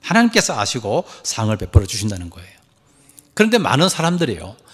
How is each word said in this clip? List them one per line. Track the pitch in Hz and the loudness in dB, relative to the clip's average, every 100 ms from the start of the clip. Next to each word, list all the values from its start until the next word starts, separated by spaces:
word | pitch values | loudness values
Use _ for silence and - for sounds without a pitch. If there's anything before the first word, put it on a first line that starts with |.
| - | 2
하나님께서 | 202 240 220 - 143 | 2 4 2 0 -2
아시고 | 101 131 107 127 - - | -4 -4 -2 -4 -4 -12
상을 | - - 110 107 | -10 -4 -2 -2
베풀어 | 90 - 98 | 4 4 4
주신다는 | 101 107 95 87 | -6 -6 -8 -12
거예요. | 82 87 - _ _ _ _ _ - _ | -16 -20 -20 _ _ _ _ _ -20 _
그런데 | - 220 226 | 0 2 2
많은 | 131 131 180 | 2 2 2
사람들이요, | - 165 175 151 92 87 113 _ | 0 -2 0 -2 -4 -10 -18 _